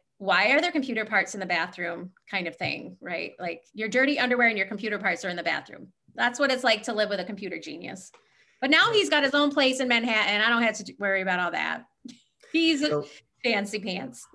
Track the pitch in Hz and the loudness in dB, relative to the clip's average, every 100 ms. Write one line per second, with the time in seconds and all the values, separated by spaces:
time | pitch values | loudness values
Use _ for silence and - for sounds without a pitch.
0 | _ - 196 180 208 285 349 330 254 226 | _ -8 2 4 6 4 2 0 -2 -4
1 | 214 208 185 208 180 175 180 180 170 170 | 0 0 0 -4 -4 -2 -2 -6 -8 -8
2 | 180 _ - 196 170 - 165 - - 185 | -10 _ -8 -6 -6 -6 -6 -6 -10 -12
3 | - 165 165 - 175 - _ - 214 240 | -8 -6 -8 -8 -8 -8 _ -8 -2 2
4 | 269 294 247 247 233 214 190 208 220 208 | 2 2 0 2 2 2 -4 -4 -4 -4
5 | 196 175 185 175 165 147 139 - - _ | -2 -4 -4 -4 -4 -4 -4 -6 -8 _
6 | _ - 240 240 285 254 254 214 233 214 | _ -2 0 2 0 2 2 2 0 0
7 | 202 196 180 196 190 160 160 151 185 185 | 0 0 -6 -8 -8 -10 -10 -12 -12 -14
8 | - - _ _ _ - 269 320 415 427 | -16 -20 _ _ _ -4 2 6 6 4
9 | 311 294 285 294 294 285 262 262 254 233 | 4 4 4 4 2 4 2 2 2 2
10 | 240 220 196 208 220 233 233 214 185 135 | 2 0 2 2 4 4 2 0 -8 -4
11 | 202 196 190 180 175 165 160 160 - _ | 0 0 0 0 0 -2 -2 -4 -10 _
12 | - - _ _ - 320 330 302 302 147 | -20 -20 _ _ -4 2 2 2 2 0
13 | 143 - _ _ 240 214 202 214 196 180 | -4 -14 _ _ -2 0 -2 -6 -6 -6
14 | 269 - - | -8 -14 -20